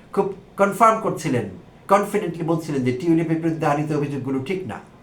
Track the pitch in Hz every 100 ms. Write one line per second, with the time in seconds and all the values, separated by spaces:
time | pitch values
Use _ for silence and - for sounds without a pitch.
0 | - 196 190 - - - 202 - 226 214
1 | 175 147 147 123 98 - - - - 202
2 | 196 202 175 - 160 160 - 135 123 -
3 | 170 165 160 160 165 151 151 147 151 143
4 | 143 135 135 131 127 185 107 95 - -